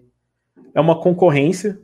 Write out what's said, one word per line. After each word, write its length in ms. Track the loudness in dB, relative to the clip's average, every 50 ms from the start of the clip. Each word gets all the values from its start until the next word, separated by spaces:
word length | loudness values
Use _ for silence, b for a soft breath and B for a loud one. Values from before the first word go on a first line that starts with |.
| _ _ _ _ _ _ _ _ _ _ _ -20 -20 -6 _
é 60 | 0
uma 200 | 0 2 0 0
concorrência, 800 | 0 -2 0 2 2 2 2 2 0 0 -2 -4 -6 -8 -10 -10